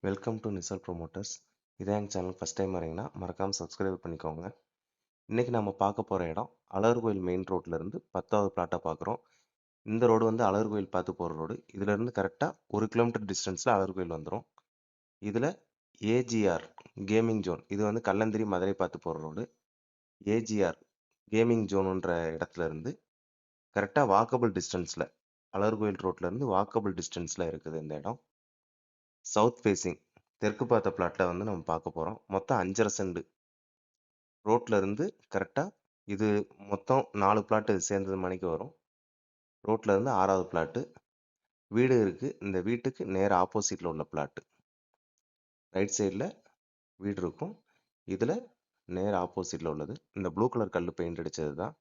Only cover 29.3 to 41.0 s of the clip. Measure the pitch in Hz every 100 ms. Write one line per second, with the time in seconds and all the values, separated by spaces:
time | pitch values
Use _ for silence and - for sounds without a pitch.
29.3 | 104 113 117 110 95 92 85 _ _ _
30.3 | _ 107 107 117 117 98 - 87 - 90
31.3 | 87 107 95 80 82 - 82 80 110 _
32.3 | 95 - 123 92 98 104 - 95 87 -
33.3 | _ _ _ _ _ _ _ _ _ _
34.3 | _ 104 120 120 107 98 107 185 - _
35.3 | 98 95 - 180 _ _ _ - 101 107
36.3 | 104 101 - 101 101 - 131 - 104 98
37.3 | 107 98 110 107 98 - 101 95 95 92
38.3 | 92 90 80 123 _ _ _ _ _ _
39.3 | _ _ _ - 110 110 98 127 107 95
40.3 | 95 90 85 80 117 - -